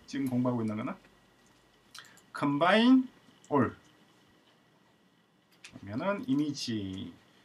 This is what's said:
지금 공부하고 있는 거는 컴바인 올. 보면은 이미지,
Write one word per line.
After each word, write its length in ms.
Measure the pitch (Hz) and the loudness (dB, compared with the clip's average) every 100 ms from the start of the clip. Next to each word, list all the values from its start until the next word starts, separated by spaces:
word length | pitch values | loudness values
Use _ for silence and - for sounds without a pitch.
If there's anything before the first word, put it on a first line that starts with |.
| - | -10
지금 220 | 143 135 | -6 -2
공부하고 340 | 123 127 120 | 0 0 -2
있는 140 | 110 107 | -4 -4
거는 180 | 131 196 - _ _ _ _ _ _ _ _ - - - _ | -8 -10 -16 _ _ _ _ _ _ _ _ -20 -20 -20 _
컴바인 760 | - 143 143 170 214 240 262 254 - _ _ _ | -4 -2 2 4 6 8 6 4 -10 _ _ _
올. 280 | 147 107 - _ _ _ _ _ _ _ _ _ _ _ _ _ _ _ _ _ _ - - | 0 0 -4 _ _ _ _ _ _ _ _ _ _ _ _ _ _ _ _ _ _ -20 -18
보면은 440 | 98 113 185 202 127 | -12 -6 -4 -4 -2
이미지, 840 | 139 151 131 - 110 98 95 90 - _ _ | -2 -2 -4 -6 -6 -6 -8 -12 -18 _ _